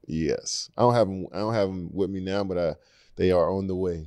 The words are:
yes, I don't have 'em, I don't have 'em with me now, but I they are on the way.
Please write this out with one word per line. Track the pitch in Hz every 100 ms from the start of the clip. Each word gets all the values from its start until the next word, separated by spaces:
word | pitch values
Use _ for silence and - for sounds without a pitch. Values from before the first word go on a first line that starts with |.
| -
yes, | 80 76 - - - - -
I |
don't | 120
have | 120 98
'em, | 92 90
I | 87
don't | 107
have | 113 98
'em | 92 85
with | 90 95
me | 95
now, | 92 101
but | 98 90
I | 85 73 _ _ _ -
they | 92
are | 90 82
on | 98 98
the | 92
way. | 92 85